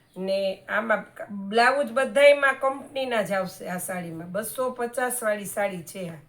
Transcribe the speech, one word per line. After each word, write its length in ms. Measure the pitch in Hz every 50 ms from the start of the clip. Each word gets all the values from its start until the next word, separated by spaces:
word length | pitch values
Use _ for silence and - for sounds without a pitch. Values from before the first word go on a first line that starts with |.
| _ _ -
ને 480 | 185 190 190 196 196 196 190 185 - - -
આમાં 440 | 196 208 226 226 214 190 175 - -
ક-, 160 | - - -
બ્લાઉઝ 600 | 202 196 196 196 214 226 240 262 269 285 277 220
બધાયમાં 640 | 226 269 262 226 202 277 285 285 285 285 277 269 262 -
કંપનીના 600 | 269 269 269 269 - - - 269 262 254 240 220
જ 100 | 196 160
આવશે 380 | 196 190 185 180 - - - 180
આ 80 | 180
સાડીમાં. 540 | 180 - - 185 180 175 170 165 160 170 180
બસો 400 | 180 202 226 220 - 262 254 254
પચાસ 520 | 247 - 240 233 240 262 247 247 247 - 226
વાળી 220 | 214 208 208 202
સાડી 380 | 185 - 214 202 196 190 170 160
છે 260 | - - 196 180 170
આ. 80 | 165 151 -